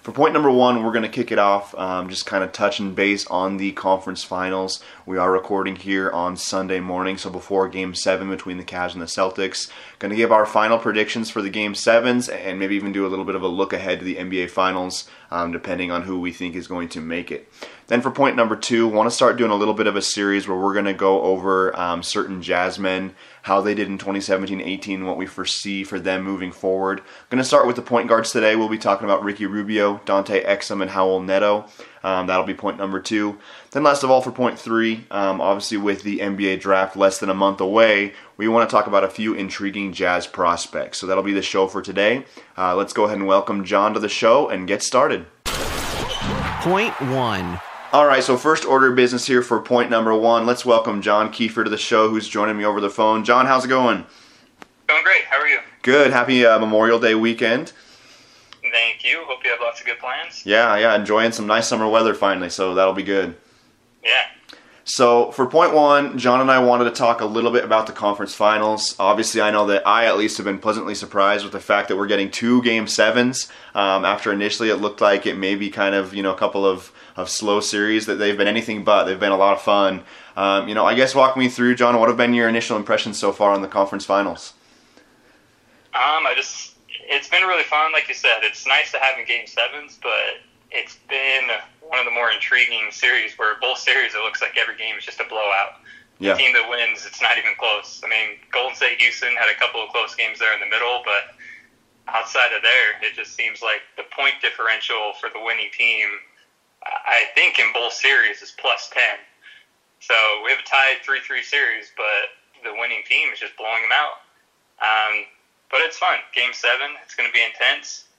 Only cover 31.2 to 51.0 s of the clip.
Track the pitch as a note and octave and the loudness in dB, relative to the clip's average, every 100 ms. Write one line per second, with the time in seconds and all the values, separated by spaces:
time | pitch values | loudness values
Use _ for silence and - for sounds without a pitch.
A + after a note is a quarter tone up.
31.2 | F#2 F#2+ G#2 G#2 G#2+ - - - F#2+ F#2 | 0 0 2 0 -4 -20 -20 -10 -4 -2
32.2 | F#2 F#2 F#2+ F#2+ G2+ G2 G2 F#2+ F#2+ A2 | 0 0 -2 -4 -6 -6 -6 -6 -4 -2
33.2 | G#2 G2+ - - - C#3 D3 C#3+ C3+ C3 | -2 -6 -18 -20 -10 2 2 2 4 2
34.2 | B2+ - B2 A#2 - A2+ A2+ A2 A2+ G2 | 2 -2 -2 -2 -4 -2 0 -2 -6 -4
35.2 | G2 F#2+ E2 G2+ - G#2+ G2+ G2 G#2 G2+ | -2 0 0 0 -2 -4 -2 -4 -4 -4
36.2 | G2+ G2 G2 F#2+ G2 F#2+ F#2+ G2 G2 - | -4 -2 -2 -2 0 2 2 2 2 2
37.2 | G2+ F#2+ G2 F#2+ F#2+ G#2+ A2+ G2+ G2+ - | -4 2 0 2 0 4 6 6 0 -6
38.2 | - - G#2+ A#2 A2 A2 G#2 G2 F#2+ - | -20 -4 2 2 4 2 4 2 2 -2
39.2 | A2 F#2+ F#2+ - G2 G2+ G2 F2 F2+ F2+ | -4 -4 -6 -6 -6 -6 -8 -2 0 0
40.2 | F2 - F2 E2 - D#2 - - F#2 F#2+ | -4 0 0 0 -4 -8 -8 -8 -2 -2
41.2 | G2 G2 F#2+ G2+ F#2+ G2 F#2+ F#2+ G#2 B2 | 0 -2 -2 0 0 -2 -6 2 2 2
42.2 | C3+ - - - F#2 F#2 G2+ - G#2 G#2 | -6 -20 -20 -4 0 0 -2 0 0 0
43.2 | G2 G2 G2 G#2 F#2 G2+ G#2 G#2+ G#2 - | 2 2 2 -6 0 2 2 0 -4 2
44.2 | A2+ B2+ D3 F#2+ F#2 G2+ - B2 D3 G#2+ | 4 4 2 -4 -4 -4 0 2 2 0
45.2 | D#2+ _ - - - - - - - - | -6 _ -8 -6 -6 -6 -6 -6 -6 -6
46.2 | - - - - E3+ F#3+ A3+ - C3+ C3 | -6 -4 -4 -4 0 2 0 -2 -4 0
47.2 | A#2+ G2 F2+ F2+ - - - C#3 D3 C3 | 0 -2 -4 -8 -12 -16 2 6 8 6
48.2 | B2+ B2 D3 D#3 - C3+ C3 B2+ B2 B2 | 4 2 4 2 4 4 6 6 4 2
49.2 | - B2+ B2 A2 - B2 A#2+ A2+ A2+ A2 | 2 2 2 -2 2 2 4 2 2 4
50.2 | A2+ A#2 A2+ B2 B2 A#2 A2+ G2+ | 4 4 2 0 4 4 4 -2